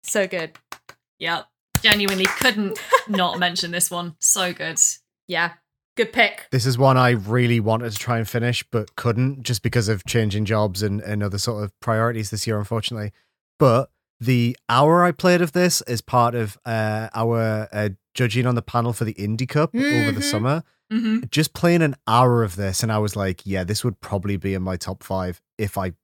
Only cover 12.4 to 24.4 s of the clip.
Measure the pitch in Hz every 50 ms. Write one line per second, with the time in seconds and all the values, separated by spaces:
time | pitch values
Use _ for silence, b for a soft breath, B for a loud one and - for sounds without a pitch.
12.4 | - 117 110 104 104 - 117 113 104 - 120 110 104 101 - _ _ _ _ _
13.4 | _ _ _ _ 156 131 113 123 131 - _ _ _ _ _ _ 117 117 131 123
14.4 | 120 120 127 - _ - 117 123 143 151 165 175 175 175 165 - - 185 180 175
15.4 | 175 160 - 180 180 180 165 - - - 120 107 - - - 123 120 120 120 120
16.4 | 113 104 101 _ _ 123 113 113 110 110 107 110 110 107 - 113 113 117 117 113
17.4 | 113 110 110 107 107 - - 104 107 107 98 _ _ _ _ - 131 117 101 123
18.4 | 120 127 123 117 - - - 120 113 120 117 - 117 107 - - 101 104 110 110
19.4 | 131 123 - 147 151 170 - 233 269 294 302 302 - - - - - - - 107
20.4 | 110 127 147 165 160 _ _ _ _ _ 220 226 226 220 220 226 147 120 - 147
21.4 | 156 - _ - - 175 170 170 160 151 135 _ _ - 110 120 127 127 123 117
22.4 | 113 101 87 92 101 95 92 - - 110 110 107 107 104 - 104 98 95 92 -
23.4 | - 98 98 95 92 85 104 - - 123 101 _ - - - 98 90 101 101 92